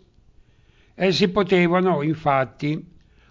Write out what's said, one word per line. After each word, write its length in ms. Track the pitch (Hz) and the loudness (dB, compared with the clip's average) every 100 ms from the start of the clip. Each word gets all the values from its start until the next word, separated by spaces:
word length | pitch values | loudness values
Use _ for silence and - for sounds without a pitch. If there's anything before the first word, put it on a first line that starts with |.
| _ _ _ _ - _ _ _ _ | _ _ _ _ -20 _ _ _ _
Essi 340 | - 190 156 190 | -4 -2 2 0
potevano, 760 | 208 190 185 175 180 185 151 | 0 2 2 2 2 0 0
infatti, 840 | 151 156 147 135 123 - 147 156 - - _ _ _ | -2 -4 0 0 -2 -6 -6 -6 -10 -20 _ _ _